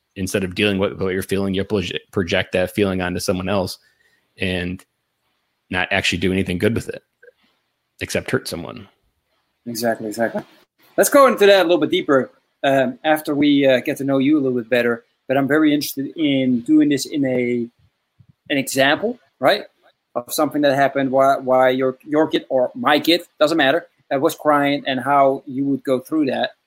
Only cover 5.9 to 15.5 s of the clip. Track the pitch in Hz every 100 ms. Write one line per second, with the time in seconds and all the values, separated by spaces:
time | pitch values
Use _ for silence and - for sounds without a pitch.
5.9 | 98 - 90 92 92 92 90 107 113 -
6.9 | - - _ - _ _ _ _ _ _
7.9 | - - 101 - 123 - 85 80 - 98
8.9 | _ _ _ _ _ _ _ 120 110 117
9.9 | 113 110 104 110 208 - _ _ _ _
10.9 | - 202 285 262 202 196 196 170 175 147
11.9 | 180 185 135 120 _ _ _ 143 135 123
12.9 | 127 156 156 156 143 147 143 135 127 135
13.9 | 135 135 135 135 156 131 123 113 123 120
14.9 | 117 - _ - 131 135